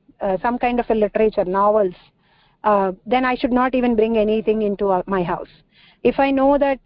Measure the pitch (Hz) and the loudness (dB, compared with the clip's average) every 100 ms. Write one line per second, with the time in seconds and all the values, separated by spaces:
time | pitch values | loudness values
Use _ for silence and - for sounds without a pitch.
0 | _ _ 202 185 240 247 247 240 - 220 | _ _ -4 -2 -2 -2 -2 -2 -2 0
1 | 208 208 220 208 180 196 208 214 190 - | 0 2 0 0 -2 2 2 2 0 -4
2 | _ _ _ _ _ _ 214 202 190 185 | _ _ _ _ _ _ 0 0 0 -4
3 | 214 247 254 254 247 247 247 254 240 220 | -2 0 0 -2 -2 0 0 0 0 0
4 | 220 226 214 220 214 220 208 196 202 185 | 2 2 2 0 0 -2 -2 -2 0 -2
5 | 190 190 175 170 - _ _ _ _ _ | -2 -2 -2 -6 -10 _ _ _ _ _
6 | 247 269 277 269 269 285 277 262 | -2 0 0 2 2 2 0 -2